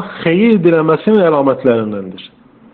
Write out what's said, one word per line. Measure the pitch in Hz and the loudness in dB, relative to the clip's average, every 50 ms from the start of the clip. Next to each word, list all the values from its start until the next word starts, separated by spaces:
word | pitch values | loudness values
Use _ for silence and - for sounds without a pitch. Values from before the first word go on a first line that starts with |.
| 190 190 - | 0 -4 -12
xeyir | - - 165 165 185 220 233 220 202 | -6 -4 -2 0 2 2 2 2 2
diləməsinin | 165 170 165 160 156 160 160 151 - 208 220 214 185 | 2 2 2 2 2 0 0 0 0 0 2 2 2
əlamətlərindəndir. | 165 160 143 139 139 131 123 - 131 117 113 110 107 104 101 95 92 92 - - - _ _ _ _ _ _ _ - | 2 2 2 2 0 -2 0 0 0 0 0 -2 -4 -6 -8 -10 -12 -14 -16 -20 -20 _ _ _ _ _ _ _ -20